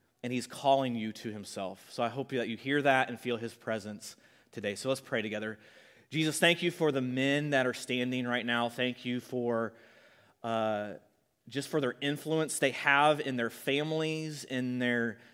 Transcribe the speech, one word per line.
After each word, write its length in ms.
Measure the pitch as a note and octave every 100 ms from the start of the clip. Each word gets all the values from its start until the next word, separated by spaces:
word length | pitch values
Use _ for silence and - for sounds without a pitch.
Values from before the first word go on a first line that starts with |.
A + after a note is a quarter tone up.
| _ _
and 100 | B2
he's 140 | B2 A2+
calling 480 | - C#3+ C3+ C3
you 180 | A#2+ A2
to 180 | G#2+ A#2
himself. 540 | G#2+ G2 - F#2+ F#2+ -
So 120 | -
I 60 | A#2+
hope 220 | A#2 B2+
that 180 | C3 A2
you 80 | A2
hear 260 | C3+ D3
that 260 | C#3 C3 B2
and 100 | A#2
feel 200 | B2 A#2
his 160 | A#2
presence 600 | - - A2 G2+ G#2 - - - _ _
today. 220 | - G#2
So 140 | G2+ C3
let's 120 | C3
pray 220 | C3 A#2+
together. 360 | G#2+ G#2 G#2+ G#2+ - - - - _
Jesus, 280 | D#3 D#3 D3
thank 240 | E3+ E3+
you 80 | F3
for 220 | E3 D#3
the 80 | C3+
men 500 | B2+ B2+ C3+ C#3+ D3
that 160 | C#3 B2+
are 60 |
standing 540 | B2 - B2+ B2 B2+ B2
right 180 | A#2+
now. 240 | A#2 A#2+ A#2+
Thank 380 | A#2+ B2+ A#2+ B2
you 140 | B2
for, 520 | - B2+ A#2+ A#2 A2+ - - - - - _ _
uh, 460 | A#2 A2+ A2 G#2+ G#2 F#2 - _ _ _ -
just 200 | B2+ C#3
for 120 | D#3+
their 140 | C3 -
influence 560 | C#3+ D3 D3+ D#3+ D#3 -
they 140 | C3+
have 480 | B2 C#3+ C#3 D3+ D3
in 160 | C3+ B2+
their 120 | A#2
families, 960 | - - C#3 D#3 D#3+ D#3 D#3 D#3 D3
in 340 | - C3 B2+ B2+
their 380 | B2 A#2+ A#2 G#2 -